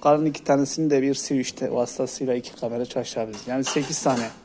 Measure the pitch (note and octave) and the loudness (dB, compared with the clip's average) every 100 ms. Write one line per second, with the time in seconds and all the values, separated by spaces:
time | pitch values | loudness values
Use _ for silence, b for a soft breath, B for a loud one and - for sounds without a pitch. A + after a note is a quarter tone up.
0 | D3 D3+ D#3 C#3+ - C#3 C#3 - D#3+ C#3+ | 6 6 4 -2 2 2 2 0 2 4
1 | C3+ C3+ - C#3 B2 - B2+ B2 A#2+ - | 4 0 0 0 -2 -4 -2 0 -2 -2
2 | B2+ - B2+ B2 A#2+ - A#2+ A#2 B2 - | -4 -4 -2 -2 -4 -8 -6 -4 -4 -4
3 | A#2+ - A2 G#2 A#2+ B2+ C3 - C#3 E3 | -6 -4 -6 -6 -6 -2 0 -2 -2 0
4 | D3 B2+ A2+ - | 0 0 -2 -8